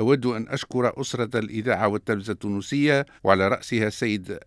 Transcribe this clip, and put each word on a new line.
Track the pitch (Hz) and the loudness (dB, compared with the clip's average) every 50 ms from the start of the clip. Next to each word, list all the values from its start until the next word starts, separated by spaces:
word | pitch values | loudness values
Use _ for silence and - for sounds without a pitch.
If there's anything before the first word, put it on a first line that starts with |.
أود | 110 117 143 139 117 | 4 4 4 4 2
أن | 127 120 107 113 - | 0 -2 -2 -4 -6
أشكر | - 135 - - - 127 123 120 - - | -6 -6 -6 -4 -2 0 0 0 0 -2
أسرة | 135 - - 123 120 110 - 117 | -8 -6 -4 -4 -4 -2 -2 -2
الإذاعة | 110 - - 110 104 127 110 87 107 104 | -4 -2 -6 -4 -2 0 0 2 2 0
والتلفزة | 101 107 - - 113 101 98 113 101 | 0 0 -2 -2 -2 -2 -2 -6 -6
التونسية، | - - 104 101 101 98 - 139 143 143 151 143 139 139 - - - - | -4 -4 -4 -4 -4 -4 -4 -2 0 2 4 2 2 0 -4 -10 -2 4
وعلى | 95 98 95 95 98 | 4 4 6 6 2
رأسها | 123 - - - 127 110 110 | 2 0 -4 -4 -2 0 0
السيد | 107 104 - 127 113 104 104 90 95 98 - - | 0 0 -2 -2 -2 -2 -2 -4 -8 -10 -12 -12